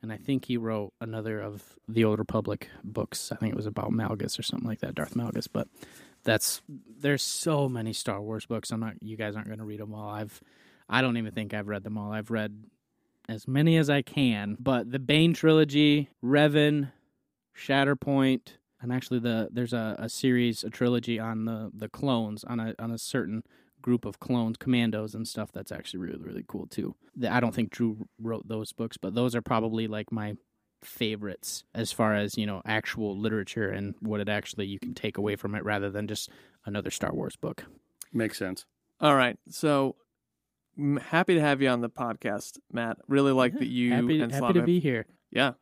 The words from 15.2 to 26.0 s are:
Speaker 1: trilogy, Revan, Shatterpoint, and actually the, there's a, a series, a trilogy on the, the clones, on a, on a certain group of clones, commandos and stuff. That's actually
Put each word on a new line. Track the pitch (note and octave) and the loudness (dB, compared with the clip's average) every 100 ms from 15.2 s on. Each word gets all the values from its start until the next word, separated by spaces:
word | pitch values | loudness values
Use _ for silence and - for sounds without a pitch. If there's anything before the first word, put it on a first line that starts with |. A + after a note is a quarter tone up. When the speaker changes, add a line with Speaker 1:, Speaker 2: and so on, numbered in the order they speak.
| E3 | 6
Speaker 1:
trilogy, | D#3+ D#3+ D#3 D3 C#3+ D3+ D3 C#3+ _ | 6 6 8 6 6 6 6 2 _
Revan, | A#2+ C#3+ D3+ D3 D3 D3+ C#3 - _ _ _ _ _ - | 2 6 8 6 6 4 0 -6 _ _ _ _ _ -20
Shatterpoint, | - C3+ C#3 C#3+ - C#3 C3+ B2+ - - _ _ | 2 4 4 2 0 2 4 2 -2 -20 _ _
and | A#2+ | -4
actually | B2+ - B2+ | -4 0 -2
the, | A#2 A2+ A2 | 0 0 -2
there's | A#2+ A#2+ | -2 -2
a, | A#2+ A2 - | -2 -2 -4
a | A2+ | -8
series, | - C3+ B2 A#2+ A2+ | 0 4 4 4 0
a | A2 | -6
trilogy | - B2 A#2+ A#2 A2+ | 0 2 2 0 -4
on | A2 A2 A2+ | -2 -4 -4
the, | A2 G#2+ | -4 -8
the | G#2+ G#2+ | -10 -12
clones, | - C#3 B2 A2 G#2+ - | -4 0 0 0 -6 -6
on | A#2 | -6
a, | A2+ - | -4 -6
on | A#2 | -8
a | A2+ | -6
certain | - C3+ F#2+ A2 - _ _ _ | -2 -2 0 -4 -8 _ _ _
group | - A#2+ G#2+ | 0 0 0
of | G2 | -10
clones, | - B2 A2+ A2+ | -2 0 0 -2
commandos | - B2 A#2 G#2+ G#2+ G#2+ | 0 2 2 0 -6 -8
and | A2+ | -8
stuff. | - G#2+ | -8 -8
That's | F#2+ F#2+ | -10 -12
actually | - - F2+ | -12 -10 -8